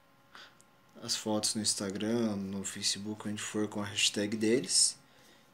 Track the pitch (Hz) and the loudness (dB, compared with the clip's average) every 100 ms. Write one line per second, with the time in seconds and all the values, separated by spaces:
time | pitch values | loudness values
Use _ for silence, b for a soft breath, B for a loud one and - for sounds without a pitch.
0 | - - - B B B - - - - | -20 -20 -20 B B B -20 -20 -20 -14
1 | 120 - 110 107 - 110 101 - 101 98 | -4 -2 2 2 2 0 0 0 -2 -2
2 | 107 117 113 101 95 98 95 104 101 101 | 0 2 2 0 -4 -4 -6 -2 -2 -2
3 | 104 107 107 107 - 107 104 107 101 104 | -4 -6 -6 -6 -4 -2 -2 -2 -4 2
4 | - - 104 110 110 123 180 - - - | 2 2 0 2 4 4 4 4 4 2
5 | b b b b b | b b b b b